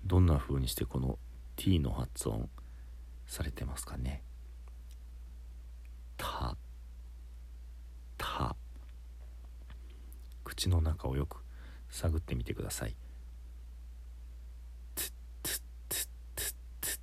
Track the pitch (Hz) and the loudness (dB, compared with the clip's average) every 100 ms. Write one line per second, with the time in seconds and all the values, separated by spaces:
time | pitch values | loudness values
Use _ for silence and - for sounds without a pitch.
0 | 92 87 87 71 - 67 64 - - 64 | 8 10 12 10 6 4 4 2 2 4
1 | 64 - - - - - - 87 64 62 | 2 0 -4 -12 -10 2 8 8 8 4
2 | 62 - - 53 52 - - - - - | 0 0 0 2 0 -4 -10 -10 -10 -10
3 | - - - - 73 - 65 65 - 62 | -10 -10 -8 0 0 0 -2 -2 -4 0
4 | 64 69 - - - - - - - - | 0 0 -6 -12 -12 -12 -10 -12 -12 -12
5 | - - - - - - - - - - | -10 -10 -10 -10 -10 -10 -10 -10 -10 -10
6 | - - - - 62 - - - - - | -10 -4 -2 0 0 -2 -6 -10 -10 -10
7 | - - - - - - - - - - | -10 -10 -10 -10 -10 -10 -10 -10 -10 -10
8 | - - - - 64 - - - - - | -10 -4 -2 2 0 0 -6 -10 -10 -12
9 | - - - - - - - - - - | -12 -12 -12 -12 -12 -12 -10 -10 -10 -12
10 | - - - - - - 92 90 78 78 | -12 -12 -12 -10 -8 2 8 8 8 6
11 | 62 67 71 - - - - - - - | 4 4 4 0 -10 -10 -10 -10 -8 2
12 | 85 78 - 62 57 - 50 - 55 - | 6 6 4 2 2 0 0 0 -2 -2
13 | - - - - - - - - - - | -8 -10 -10 -10 -10 -10 -10 -10 -10 -10
14 | - - - - - - - - - - | -10 -10 -10 -10 -10 -10 -10 -10 -8 -4
15 | - - - - - - - - - - | -4 -6 -12 -6 -2 -2 -4 -10 -4 -2
16 | - - - - - - - - - - | -2 -6 -8 -2 -2 -4 -10 -4 -2 -2